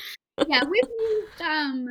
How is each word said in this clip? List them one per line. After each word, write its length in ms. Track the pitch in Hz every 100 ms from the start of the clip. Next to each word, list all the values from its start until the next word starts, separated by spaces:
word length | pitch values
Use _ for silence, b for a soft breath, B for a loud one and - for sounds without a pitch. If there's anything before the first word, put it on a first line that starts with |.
| B - _ - 302
Yeah, 160 | 262
we've 260 | 277 403 508 453
used, 420 | 440 427 427 -
um, 440 | 339 311 285 262 247